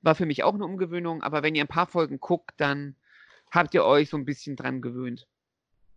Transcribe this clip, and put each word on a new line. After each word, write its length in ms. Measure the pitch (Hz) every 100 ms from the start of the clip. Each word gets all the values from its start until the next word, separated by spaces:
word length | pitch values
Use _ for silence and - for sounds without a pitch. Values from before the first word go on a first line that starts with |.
war 120 | 165
für 120 | 160 165
mich 180 | 143
auch 100 | -
eine 100 | 202
Umgewöhnung, 600 | 175 190 180 175 170 160
aber 180 | - 151
wenn 140 | 151 156
ihr 80 |
ein 40 | 147
paar 200 | 160 180
Folgen 320 | 175 151 135
guckt, 340 | - 170 - -
dann 360 | 143 143 143 135 _ _ _ _ _
habt 240 | 175 156
ihr 100 | 185
euch 240 | 85 143 151
so 60 | 151
ein 80 |
bisschen 300 | 135 139 -
dran 260 | 135 127 131
gewöhnt. 460 | 123 123 127 123 _ _ _ _ _ _ _